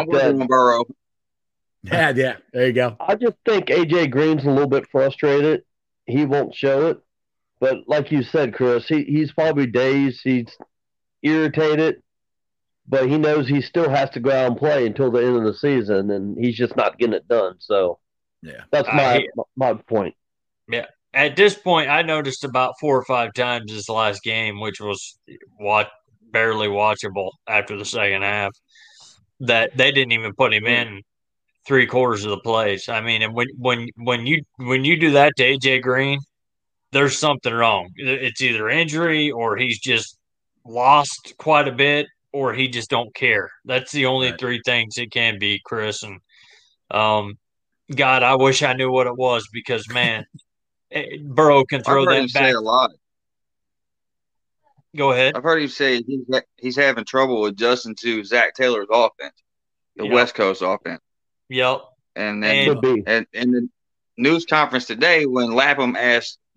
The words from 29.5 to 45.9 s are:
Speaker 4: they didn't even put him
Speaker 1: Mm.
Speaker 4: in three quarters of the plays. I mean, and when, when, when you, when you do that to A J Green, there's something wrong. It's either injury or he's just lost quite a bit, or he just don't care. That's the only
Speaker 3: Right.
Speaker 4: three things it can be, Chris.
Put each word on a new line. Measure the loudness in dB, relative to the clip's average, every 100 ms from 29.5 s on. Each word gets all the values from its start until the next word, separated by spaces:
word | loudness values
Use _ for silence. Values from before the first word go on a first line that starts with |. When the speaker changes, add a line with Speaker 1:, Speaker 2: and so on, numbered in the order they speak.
| 2 0 2
Speaker 4:
they | 2
didn't | 2 0
even | 0 -2
put | -2 0
him | 0
Speaker 1:
Mm. | 0 -2 -2
Speaker 4:
in | -10 -20 _ _ _ _ _ 0
three | 2 2
quarters | 2 0 0
of | -4
the | -6
plays. | -2 0 0 -2 -6
I | -6
mean, | -2 -2
and | -2
when, | -2 -6 -4
when, | -2 -2 -4 -8
when | -4 -2 -2
you, | -4 -6 -10
when | -4 -2
you | 0 2
do | 4
that | 4 4 4
to |
A | 2 2
J | 2 0
Green, | 0 0 0 -4 -8 _ _ _ _ _ _
there's | 2 2 2
something | 0 0 -2
wrong. | 0 2 2 -2 -8
It's | -6 -4 -4 -2
either | -2 -2 -2
injury | 0 -2 -2 0 0 -2
or | -2 -4 -2
he's | -2 -4
just | -2 -2 -4 -14 _ _ _ _
lost | -10 0 4 4 4 -6 -16 -8
quite | 0 2 2
a |
bit, | 0 2 0 -2 _ _
or | -4 -4
he | -2 -2
just | -4 -4
don't | -2 -4
care. | -2 0 0 -2 -10
That's | -6 -6 -4
the | -2 0
only | 0 -2
Speaker 3:
Right. | -4
Speaker 4:
three | -6 -4 -2
things | -2 -2 -6
it | -6
can | -2 -2 -2
be, | -4 -4
Chris. | -6 -6 -6